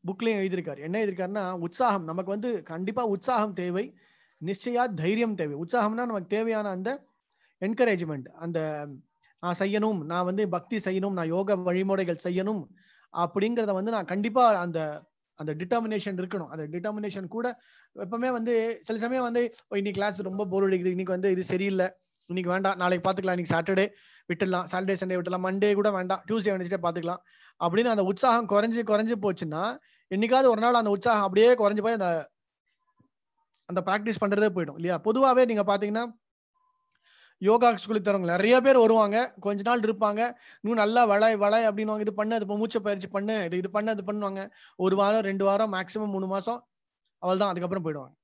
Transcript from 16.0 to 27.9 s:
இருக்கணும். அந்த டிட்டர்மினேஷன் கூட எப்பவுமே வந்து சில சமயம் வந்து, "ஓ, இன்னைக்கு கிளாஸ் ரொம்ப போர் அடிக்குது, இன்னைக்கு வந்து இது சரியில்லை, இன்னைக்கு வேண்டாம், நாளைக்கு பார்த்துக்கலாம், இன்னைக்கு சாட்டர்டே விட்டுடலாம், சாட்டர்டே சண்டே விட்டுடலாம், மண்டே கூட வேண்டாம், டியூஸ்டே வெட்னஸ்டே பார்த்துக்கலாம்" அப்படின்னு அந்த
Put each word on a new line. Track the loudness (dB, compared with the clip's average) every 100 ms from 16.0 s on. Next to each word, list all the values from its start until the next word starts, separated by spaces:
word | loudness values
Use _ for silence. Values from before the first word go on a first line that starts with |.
| -4 -6
இருக்கணும். | -6 -6 -8
அந்த | -10 -8
டிட்டர்மினேஷன் | -6 -6 -6 -8 -8 -8
கூட | -6 -6 -6 _ _ _ -12
எப்பவுமே | -8 -4 -2
வந்து | -2 0 0 0 -6
சில | -6 -4
சமயம் | -2 -2
வந்து, | 0 0 -2 -4 _
"ஓ, | -4
இன்னைக்கு | -2 -2
கிளாஸ் | -2 -2
ரொம்ப | -6 -4 -2
போர் | 2
அடிக்குது, | 2 2 0
இன்னைக்கு | -2 -2
வந்து | 0 2
இது | 0
சரியில்லை, | 0 -2 0 0 0 -2 _ _ -6
இன்னைக்கு | -4 -2
வேண்டாம், | 0 0 2
நாளைக்கு | 2 2 0
பார்த்துக்கலாம், | 0 -2 -2
இன்னைக்கு | 0 0
சாட்டர்டே | 2 2 0 -4 _ _ -8
விட்டுடலாம், | -2 0 0 -2
சாட்டர்டே | -4 -2 -2
சண்டே | -2 -2
விட்டுடலாம், | -2 -4 -2
மண்டே | 2 2
கூட | 4 2
வேண்டாம், | 0 -2 -4 -2
டியூஸ்டே | -2 0
வெட்னஸ்டே | -2 -4 -2
பார்த்துக்கலாம்" | -2 -2 -6 -8 _ _ -20 _
அப்படின்னு | 0 2
அந்த | 2